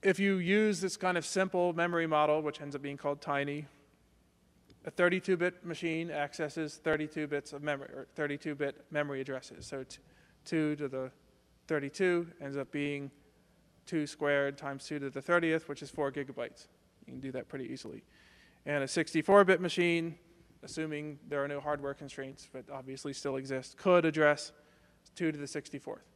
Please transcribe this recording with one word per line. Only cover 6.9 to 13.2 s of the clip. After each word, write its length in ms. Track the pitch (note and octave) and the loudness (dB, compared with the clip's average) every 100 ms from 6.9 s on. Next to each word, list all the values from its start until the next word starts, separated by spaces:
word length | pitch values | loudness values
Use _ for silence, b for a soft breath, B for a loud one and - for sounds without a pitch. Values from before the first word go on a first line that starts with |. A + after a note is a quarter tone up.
| D#3 D3+ D#3+ D3+ | 0 -2 -4 -4
bits 240 | D3 - | -4 -6
of 100 | C#3+ | -8
memory, 280 | D3 C#3+ C3+ | -4 -4 -6
or 180 | - C3 - | -14 -14 -4
thirty-two 400 | D3 C#3+ D#3+ C#3+ | -4 -2 -6 -4
bit 300 | C#3+ - - | -4 -4 -6
memory 320 | D3+ D3 C3+ | -2 -2 -4
addresses. 440 | C3+ C3 - - - | -6 -8 -10 -16 -10
So 180 | C3+ | -10
t-, 140 | C3+ - b b b b - | -10 -16 b b b b -4
two 300 | E3 D3+ D3+ | 0 0 0
to 100 | C#3+ | -4
the 240 | C3 C3 - _ _ _ _ - | -4 -8 -10 _ _ _ _ -2
thirty-two 600 | D#3 C#3 - F#3 F3 E3+ - | -2 -2 0 2 4 0 -8
ends 160 | C#3+ C#3 | -8 -6
up 140 | C3+ | -4
being 400 | D3 C#3+ C#3+ C#3 - | -4 -2 -4 -8 -14